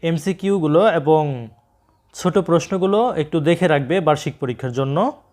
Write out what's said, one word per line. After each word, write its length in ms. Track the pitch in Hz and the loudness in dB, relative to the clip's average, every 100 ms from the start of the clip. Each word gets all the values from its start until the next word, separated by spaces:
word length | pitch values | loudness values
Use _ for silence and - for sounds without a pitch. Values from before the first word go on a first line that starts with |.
| 165 | -2
এমসিকিউগুলো 720 | 165 170 180 190 196 156 156 220 170 | -2 -2 -4 -2 0 2 4 4 2
এবং 200 | 143 156 151 131 113 - _ _ _ _ _ - | 2 2 2 -6 -10 -16 _ _ _ _ _ -6
ছোট 200 | 180 170 | -2 0
প্রশ্নগুলো 640 | 170 170 160 190 190 208 247 190 | 2 0 0 -2 0 2 0 -2
একটু 160 | 151 165 | -2 -2
দেখে 280 | 147 170 180 | 0 2 2
রাখবে 220 | 151 131 175 156 | 2 0 0 2
বার্ষিক 260 | 147 - - | 0 -2 -6
পরীক্ষার 320 | 131 120 131 123 | -8 -6 -6 -4
জন্য। 180 | 135 143 233 302 _ | -2 0 -2 -4 _